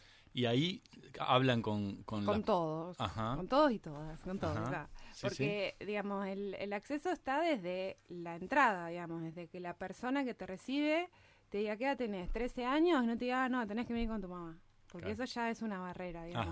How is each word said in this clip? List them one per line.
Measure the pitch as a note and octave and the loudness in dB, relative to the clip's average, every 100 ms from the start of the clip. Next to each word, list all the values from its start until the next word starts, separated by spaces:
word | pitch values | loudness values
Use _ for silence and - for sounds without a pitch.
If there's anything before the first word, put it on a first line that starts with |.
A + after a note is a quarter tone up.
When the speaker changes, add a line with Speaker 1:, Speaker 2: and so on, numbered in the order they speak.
| - - - | -20 -20 -8
Speaker 1:
y | C3+ A#2+ | 0 2
ahí | A#2+ E3+ - - - - - | 4 2 -2 -10 -20 -14 -4
hablan | - C3 C3 A#2+ | 6 8 8 6
con, | A2 G#2+ G2+ G2 | 4 2 0 -2
con | - G#2+ G#2 | -4 0 2
Speaker 2:
Con | G#3+ | 4
Speaker 1:
la | G#3+ | 4
Speaker 2:
todos, | F#3+ E3 D#3 E3 F3+ | 4 4 -2 -4 -4
Speaker 1:
Ajá. | A#2+ G#2+ A2 C3+ | -2 0 -2 -2
Speaker 2:
con | F3+ | 2
todos | C4 D4+ | 6 6
y | C3 | 4
todas, | - C#3+ D#3 D#3+ | -4 -10 -8 -8
con | F3+ G3 | -6 -4
todos, | E3 D3+ | -2 0
Speaker 1:
Ajá. | A2+ | -2
Speaker 2:
o | |
sea, | C#3+ D3 - - | -4 -6 -14 -16
Speaker 1:
Sí, | - - | -6 -4
Speaker 2:
porque, | - G#3 G#3 F#3+ - | 0 0 0 -2 -4
Speaker 1:
sí. | F3+ | -4
Speaker 2:
digamos, | G#3 G3+ G3 G3 | -4 -2 -2 -4
el, | G3 G3+ F#3 | -4 -6 -6
el | G3+ | -4
acceso | G3+ - C#4+ F#4 | -6 -4 -4 -2
está | E4 - C#4 | -4 0 0
desde | E4+ C#4 F3 F3+ F#3+ - - | 2 0 -2 -4 -6 -8 -12
la | F3 E3+ E3+ | -10 -8 -8
entrada, | F#3 D4 C4 F#3 E3+ | 2 6 6 4 -2
digamos, | F3 E3+ E3 | -6 -4 -4
desde | E3 E3 E3+ | -6 -8 -10
que | F3+ | -10
la | F3 F3 | -8 -8
persona | F#3 F#3+ B3 C#4 | -8 -6 -2 0
que | C4 A3 | 0 -4
te | F#3 | -8
recibe | F#3 - C#4 D4 D#4 F4+ - - - _ | -8 -4 0 2 2 0 -8 -20 -20 _
te | G3+ | -2
diga, | G#3+ G#3 | -2 0
"¿Qué | C4 | 0
edad | C#4 | 0
tenés? | A#3+ G3 F3+ | -2 -2 -2
Trece | A3 A#3+ - B3 | -2 -2 -2 2
años", | C#4+ E4+ D#4 | 4 6 6
y | A#3 | 4
no | A#3 | 2
te | B3 | 0
diga, | B3+ C4 | 0 2
"Ah, | |
no, | B3+ G#3+ | 0 -2
tenés | G#3+ A#3 | -2 -2
que | |
venir | A#3 A3+ | -2 -2
con | A3 | -2
tu | F3+ | -6
mamá". | F3+ E3+ E3 - _ - | -8 -10 -12 -18 _ -16
Porque | F3+ F3+ | -10 -6
Speaker 1:
Claro. | G#3+ | -4
Speaker 2:
eso | B3 | -6
ya | A#3+ A#3 | -4 -2
es | A3+ | -2
una | A3+ F#3 | -4 -4
barrera, | F3+ F3 F3+ E3+ E3 | -6 -8 -8 -8 -8
digamos, | E3+ G#2 | -4 -4